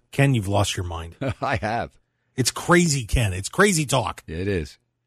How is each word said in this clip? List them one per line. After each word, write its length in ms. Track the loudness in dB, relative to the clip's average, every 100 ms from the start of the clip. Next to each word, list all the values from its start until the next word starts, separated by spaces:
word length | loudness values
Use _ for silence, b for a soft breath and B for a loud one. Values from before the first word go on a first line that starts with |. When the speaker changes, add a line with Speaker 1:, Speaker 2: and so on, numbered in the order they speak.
| _
Speaker 1:
Ken, 240 | 0 2
you've 140 | 2 2
lost 280 | 0 0 -2
your 80 |
mind. 320 | -6 -8 -12 -8 -8
Speaker 2:
<laughs> 120 | -6
I 160 | -4 -2
have. 400 | -4 -4 -6 _ _ _ _ -4
Speaker 1:
It's 140 | -4
crazy, 560 | -2 4 4 4 0 0
Ken. 260 | 0 0
It's 160 | -2 -4
crazy 380 | 2 4 4 2
talk. 380 | 0 -2 -6 -10
Speaker 2:
It 220 | -6 -2
is. 300 | -2 -4 -10 _ _